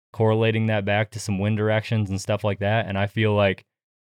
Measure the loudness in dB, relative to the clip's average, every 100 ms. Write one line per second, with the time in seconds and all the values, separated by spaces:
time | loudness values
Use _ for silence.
0 | _ 0 2 2 2 2 0 0 0 0
1 | -2 -6 -6 -2 0 0 0 0 0 -2
2 | 0 -4 -4 -2 -2 -2 0 0 -2 -2
3 | -2 0 0 2 2 0 -8 _ _ _
4 | _